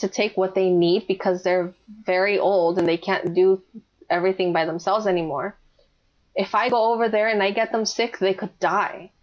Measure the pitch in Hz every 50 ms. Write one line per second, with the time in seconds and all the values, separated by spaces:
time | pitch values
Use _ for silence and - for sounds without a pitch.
0 | - 190 - - 208 220 - - 185 185 185 196 190 185 180 175 175 170 175 220
1 | - - 190 190 - 196 180 180 - 185 180 185 175 180 - _ _ - 208 -
2 | - - 185 185 190 202 202 - - 185 202 185 170 170 175 190 170 165 165 170
3 | - - 190 - - 180 170 180 185 190 190 190 - _ - 220 - _ _ _
4 | - - 170 175 175 190 190 190 190 175 170 165 160 165 160 175 - 196 196 220
5 | 214 196 180 175 165 156 143 135 - 202 - _ _ _ _ _ _ _ _ _
6 | _ _ _ _ _ _ _ - 196 - - 208 226 247 247 233 220 233 233 226
7 | 233 226 214 208 214 226 220 208 196 196 202 226 226 220 - 220 220 - - -
8 | 233 226 - - 185 196 190 190 208 190 - _ 170 165 170 208 185 - - -
9 | 170 196 _ _